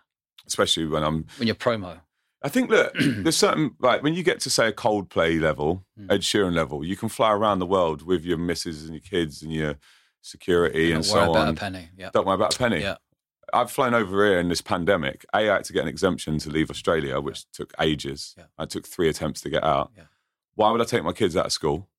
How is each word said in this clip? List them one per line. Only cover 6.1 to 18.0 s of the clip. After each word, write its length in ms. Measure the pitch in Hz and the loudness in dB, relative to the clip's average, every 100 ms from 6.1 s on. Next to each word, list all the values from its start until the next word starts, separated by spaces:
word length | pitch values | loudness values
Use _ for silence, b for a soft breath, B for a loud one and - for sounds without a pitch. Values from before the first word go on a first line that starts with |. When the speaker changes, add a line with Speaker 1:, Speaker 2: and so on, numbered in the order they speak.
Speaker 1:
Ed 80 | 101 | 0
Sheeran 340 | - 107 92 | 2 2 2
level, 300 | 85 71 71 | 2 -2 -4
you 120 | 82 98 | -6 -6
can 120 | 113 | -6
fly 220 | - 113 | 0 2
around 260 | 104 107 95 | 4 2 2
the 80 | 90 | 2
world 340 | 95 82 76 | 2 2 0
with 220 | 82 90 | 0 0
your 140 | 85 82 | 0 -2
missus 460 | 87 82 87 78 | -2 -4 -6 -10
and 80 | 80 | -12
your 60 | 78 | -14
kids 420 | - 90 82 71 | -4 -2 -2 -6
and 100 | 78 | -8
your 240 | 80 78 71 b b b b | -4 -4 -6 b b b b
security 680 | - - - 87 82 80 82 | -20 -8 2 4 4 2 2
Speaker 2:
Don't 60 | 80 | 2
Speaker 1:
and 60 | 78 | 2
Speaker 2:
worry 120 | 87 85 | 2 4
Speaker 1:
so 40 | |
Speaker 2:
about 60 | 80 | 4
Speaker 1:
on. 120 | 78 | 2
Speaker 2:
a 60 | |
penny. 340 | 78 98 92 85 92 | -2 -6 -10 -16 -16
Yeah. 120 | 92 | -2
Speaker 1:
Don't 120 | 113 92 | 0 2
worry 80 | 95 | 2
about 180 | 107 | 0
a 40 | - | 0
penny. 220 | 123 85 | 0 0
Speaker 2:
Yeah. 160 | 98 - _ _ _ _ - | -2 -6 _ _ _ _ -4
Speaker 1:
I've 180 | - 120 | -2 0
flown 240 | - 127 | 0 2
over 320 | 117 95 98 104 | 2 2 4 4
here 120 | 90 | 4
in 80 | 87 | 2
this 120 | 85 | -2
pandemic. 640 | - 95 85 95 69 - - | -2 0 2 2 0 -6 -4
A, 60 | 104 107 | 0 2
I 40 | 95 | 0
had 80 | |
to 80 | - | 0
get 100 | 92 | -2
an 60 | 76 | -2
exemption 500 | 78 92 73 - 76 | 0 0 0 -4 -4
to 100 | 78 | -2
leave 180 | 78 76 | -2 -2
Australia, 520 | - - 80 71 67 | -2 -2 0 -2 -4
which 180 | 71 - | -6 -10
Speaker 2:
Yeah. 60 | - | -14
Speaker 1:
took 180 | - - - | -14 -10 -2
ages. 540 | 80 73 | -2 -2